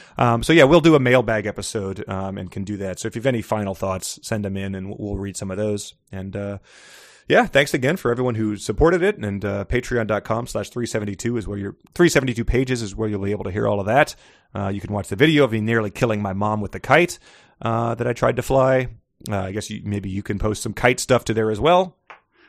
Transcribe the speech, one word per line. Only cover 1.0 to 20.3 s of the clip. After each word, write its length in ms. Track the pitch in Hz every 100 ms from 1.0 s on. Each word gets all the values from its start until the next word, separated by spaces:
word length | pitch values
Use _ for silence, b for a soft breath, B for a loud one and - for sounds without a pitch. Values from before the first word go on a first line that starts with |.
mailbag 460 | 123 127 113 110 101
episode, 560 | 104 98 110 98 95 98
um, 300 | 95 98 98
and 120 | 92
can 140 | -
do 140 | 95 101
that. 200 | 95 90
So 100 | 113
if 60 | 117
you've 100 | 127
any 160 | 117
final 320 | - 107 98
thoughts, 440 | 92 98 95 - -
send 220 | - 110
them 120 | 98 98
in, 180 | 98
and 140 | 95 95
we'll, 80 | -
we'll 180 | 104 98
read 180 | 98 92
some 140 | 98
of 80 | 95
those. 360 | 107 104 - _ _
And, 240 | 95 95
uh, 240 | 101 101 101 B B B B B B -
yeah, 180 | 202 220
thanks 280 | 139 147
again 220 | 147 127 185
for 140 | 120
everyone 240 | 117 127
who 220 | 110 110 104
supported 460 | - 101 160 175
it. 160 | 190 208
And, 260 | 104 101
uh, 200 | 101 98 98
patreon 400 | 127 - 117 107
dot 160 | 104
com 220 | - 113 123
slash 240 | 107 101
three 160 | 123 117
seventy-two 500 | 113 104 95 120 120
is 100 | 98
where 120 | 101
your, 180 | 98 - _
three 140 | - 170
seventy-two 360 | 156 131 113
pages 380 | - 120 127 123
is 140 | 104 101
where 120 | 110
you'll 140 | 104
be 80 | 98
able 140 | 101
to 80 | 98
hear 160 | 104 110
all 100 | 101
of 60 | 98
that. 300 | 131 151 - b b b
Uh, 140 | 101 98
you 120 | 101
can 120 | -
watch 160 | 101 -
the 80 | 98
video 280 | 156 147
of 80 | 127
me 80 | 110
nearly 300 | 107 113 104
killing 300 | - 120 104
my 100 | 101
mom 280 | 95 107 107
with 120 | 98
the 80 | 95
kite, 380 | - 147 175 - b b b b
uh, 340 | 117 113 117
that 120 | 110 123
I 60 |
tried 220 | 117 123 120
to 60 |
fly. 460 | - 131 131 131 123 - _ _ -
Uh, 60 | 101
I 160 | 95
guess 180 | 104 -
you, 120 | 104
maybe 260 | 104 101 95
you 120 | 98
can 160 | -